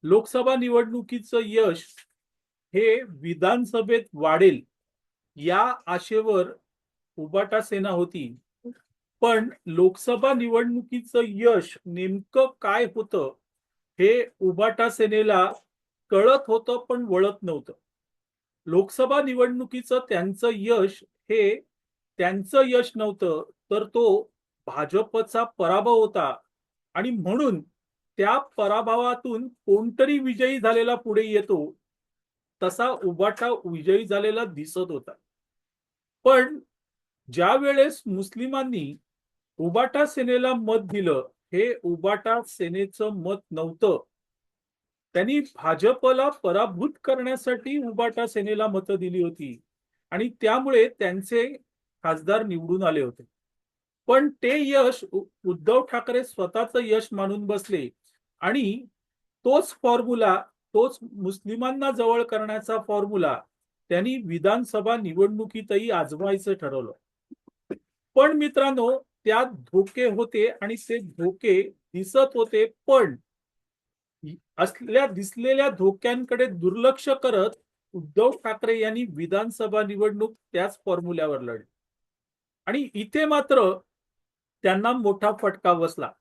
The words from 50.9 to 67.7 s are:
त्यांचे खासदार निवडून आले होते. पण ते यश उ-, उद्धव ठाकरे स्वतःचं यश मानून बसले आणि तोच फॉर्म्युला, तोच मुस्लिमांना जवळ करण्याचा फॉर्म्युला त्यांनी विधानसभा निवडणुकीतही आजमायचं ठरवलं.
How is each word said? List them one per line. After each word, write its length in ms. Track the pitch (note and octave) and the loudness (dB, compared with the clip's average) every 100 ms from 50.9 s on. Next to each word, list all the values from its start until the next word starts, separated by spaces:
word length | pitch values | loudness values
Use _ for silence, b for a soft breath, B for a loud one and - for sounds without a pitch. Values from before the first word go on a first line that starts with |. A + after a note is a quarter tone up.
| - | 2
त्यांचे 580 | G3 F#3 F#3+ A#3 B3 C#4+ _ _ _ _ | -4 -4 -2 -2 -2 -6 _ _ _ _
खासदार 400 | E3 D#3+ D#3 G#3+ | -4 -2 0 0
निवडून 400 | A3 E3+ E3 F#3 | 0 -6 -4 -2
आले 180 | F#3 D#3 | 0 0
होते. 220 | C3 B2 B2 _ _ _ _ _ _ _ - | -2 -6 -20 _ _ _ _ _ _ _ 2
पण 220 | B3+ D4 | 4 4
ते 400 | D4 B3 D4 C#4 | -2 -2 0 2
यश 360 | C#4 B3 B3 G3 | 4 2 0 -6
उ-, 120 | F#3+ G3 _ F#3 | -8 -8 _ -6
उद्धव 400 | E3+ D3+ B3 C4 | -2 2 2 2
ठाकरे 380 | A#3+ A#3+ B3 | -6 -2 -4
स्वतःचं 560 | B3+ - F3+ A3 A3+ B3 | -4 -6 -6 -4 -2 -2
यश 240 | A#3 A3 A3 | 0 0 -2
मानून 340 | G3+ G3 G#3 G#3 | -6 -4 -4 -4
बसले 420 | G#3 G3 F#3 B2+ _ _ _ _ _ | -6 -4 -6 -6 _ _ _ _ _
आणि 460 | F3 B3+ A3 A3+ B3 _ _ _ _ _ B3 | -4 -2 -2 -4 -10 _ _ _ _ _ 2
तोच 300 | C#4+ F#4+ - | 2 2 -2
फॉर्म्युला, 600 | B3+ A#3+ A#3 A#3+ G#3+ F#3 - _ _ | 0 2 0 0 2 2 -2 _ _
तोच 260 | G#3+ B3 - | 2 2 0
मुस्लिमांना 880 | A#3 G#3 F#3 F#3+ G3+ A3+ B3+ C4+ C#4 | -18 -10 -8 -8 -10 -6 -4 -4 -4
जवळ 320 | A#3+ A#3 A#3 | 0 2 2
करण्याचा 540 | A#3 A3 G#3+ G#3+ G#3+ A3 G#3+ | 0 -4 -4 -8 -4 -6 -2
फॉर्म्युला 540 | G#3 G3+ G#3 D#3+ - - _ _ _ _ | -2 -2 -2 -2 -2 -8 _ _ _ _
त्यांनी 280 | F3 G#3+ C4 | -2 -2 -4
विधानसभा 800 | G3+ E3+ E3+ A3+ B3 G#3+ G#3 A#3 | -6 -2 2 2 0 -4 -2 -2
निवडणुकीतही 960 | G3 D#3+ G3+ G#3+ G#3+ A3 G#3 G3+ A3+ | -2 0 0 0 -8 -10 -2 -2 0
आजमायचं 600 | F#3 D3 D3+ G3 G3 G3 | -2 -2 -4 -4 -4 -2
ठरवलं. 380 | F#3 D3 C3 A#2 - _ _ _ - _ _ _ | -6 -4 -6 -8 -14 _ _ _ -20 _ _ _